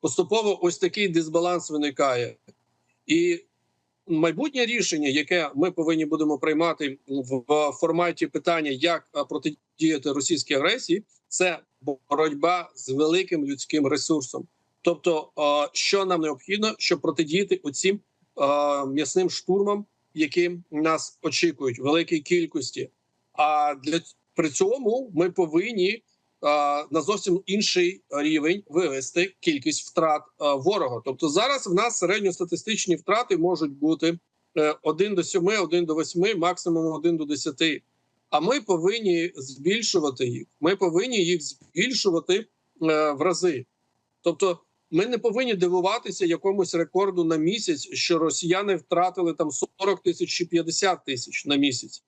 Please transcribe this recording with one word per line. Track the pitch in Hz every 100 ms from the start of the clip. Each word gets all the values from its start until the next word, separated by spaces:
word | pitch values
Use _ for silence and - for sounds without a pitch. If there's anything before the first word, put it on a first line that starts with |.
Поступово | 156 - 175 220 214 190 175
ось | 170
такий | 175 214 202
дисбаланс | 165 156 160 175 175 -
виникає. | 151 147 135 139 123 120 117 - - _ _ _ _ -
І | 160 175 170 - _ _ _ _ _ -
майбутнє | 160 165 160 294 277 233
рішення, | 233 185 160 147
яке | 139 147 180 151 139
ми | 175
повинні | 165 160 160 156
будемо | 156 151 143
приймати | 160 156 170 156 143 135 -
в, | 139 127 131 120
в | 151 147
форматі | - 165 165 175 165 156
питання, | 156 - 165 151
як, | 131 165 165 _ 147
е, | 139
протидіяти | 147 156 147 _ _ 160 156 143
російській | 143 143 151 -
агресії, | 139 151 240 - 185 - _ _
це | - 185 139 _ _ 135 139 _
боротьба | 143 156 143 160 180 165 -
з | -
великим | 135 156 175 185 165 139
людським | 139 - 156 139
ресурсом. | 139 - 160 131 - - _ _ _
Тобто, | - 165 - 160 - -
е, | 147 147 147
що | - - 196 190
нам | 175
необхідно, | 156 135 - 208 214 -
щоб | - 170
протидіяти | 160 156 156 175 196 185
оцім, | 147 139 190 202 _ _ _ -
е, | 139 147 147 143 135
м'ясним | 139 151 185 180
штурмам, | - - 190 202 208 208 _ _
які | 156 156 180 175 175 -
нас | 151 160 156 - -
очікують | 165 127 170 147 135 117
в |
великій | 131 160 165 165
кількості. | 139 175 165 156 127 - 131 _ _ _ _
А | - 151 151 147 139
для | 131 165
ц-, | - _ _ -
при | 160
цьому | 135 190 254 240 240 254
ми | 156 180
повинні, | 180 170 156 214 226 185
е, | 226 _ _ _ _ 147 147 147 143 151
на | 156
зовсім | 147 208 202 175 -
інший | 202 208 180 175 196 _
рівень | 143 147 156 151 202 -
вивести | 151 175 135 131 175 190 _
кількість | - 147 156 143 -
втрат, | - 160 151
е, | - _ 147
ворога. | 139 143 202 143 120 123
Тобто | 131 160
зараз | 151 247 277 226
в |
нас | 180 233 -
середньостатистичні | 170 208 202 170 175 170 - 220 - 165
втрати | - 208 247 180
можуть | 170 170 156
бути, | 139 147 160 160 170 _ _ _ -
е, | 151 151
один | 156 156 202 196
до |
сьоми, | 160 190 175 220
один | 170 170 170
до | 156
восьми, | 147 170 190 208
максимум | 170 180 - 165 160
один | 156 165 165
до | 147
десяти. | 147 160 139 165 143 _ _ _ _ _
А | -
ми | 165 285
повинні | 214 175 175 233 214 170 170 -
збільшувати | 135 135 147 220 214 190 151 127 127
їх. | 123 139 _
Ми | 156 196
повинні | 190 165 247 233
їх | 170 180
збільшувати, | 143 - - 156 233 254 202 165 160 185
е, | 226 _ _ _ 160 156 156
в | 139
рази. | 165 175 180 139 - _ _ _ _ _
Тобто | 170 165 190 170 _ _ _
ми | 160 220
не | 240
повинні | 240 214 254
дивуватися | 202 175 180 175 226 233 180 175
якомусь | 165 196 202 175 170
рекорду | 165 180 202 180
на | 165 160
місяць, | 160 220 208 147 -
що | 127 - 170
росіяни | 160 135 170 185 202 180
втратили | - 170 180 185 170
там | 156 156
сорок | - - _ 196 185
тисяч | - 170 175
чи | - 175
п'ятдесят | 170 165 165 196 170 -
тисяч | 127 - - -
на | 143
місяць. | 143 123 - -